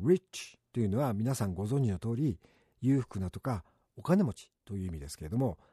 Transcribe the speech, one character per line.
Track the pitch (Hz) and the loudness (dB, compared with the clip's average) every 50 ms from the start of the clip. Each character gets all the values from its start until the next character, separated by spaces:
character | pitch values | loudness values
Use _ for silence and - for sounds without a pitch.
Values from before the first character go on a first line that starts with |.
rich | 90 143 185 185 _ _ - - - - - _ _ _ | 4 4 4 4 _ _ -14 -14 -14 -14 -18 _ _ _
と | - 123 | -2 0
い | 113 | 0
う | 98 | 2
の | 95 123 | 2 2
は | 147 131 107 | 2 0 0
皆 | 101 110 131 135 | 0 0 0 0
さ | - 110 | 0 -2
ん | 98 90 | -2 -2
ご | 85 101 | -4 -2
存 | 107 131 143 135 | 0 0 2 2
知 | 110 | 2
の | 95 87 | 0 -2
通 | - 113 117 | -2 -4 -2
り、 | 123 156 143 90 - _ - _ _ _ _ _ - | 0 0 0 -2 -4 _ -20 _ _ _ _ _ -2
裕 | - 131 139 135 | 2 2 2 2
福 | 117 - - 101 | 0 -2 -4 -4
な | 92 90 | -4 -4
と | - - | -6 -6
か | - 135 120 92 - _ _ _ _ _ - | -4 -4 -4 -4 -6 _ _ _ _ _ -20
お | - | -6
金 | - - 175 202 196 | 0 2 4 4 4
持 | 123 - | 2 -2
ち | - - _ _ _ _ | -6 -12 _ _ _ _
と | - 101 | -8 -6
い | 98 92 | -4 -4
う | |
意 | 92 | -4
味 | 82 76 | -6 -6
で | 69 71 | -8 -10
す | - | -12
け | - 80 | -10 -8
れ | 78 | -4
ど | 98 | -2
も、 | 123 135 117 82 - - _ | 0 0 0 -2 -6 -12 _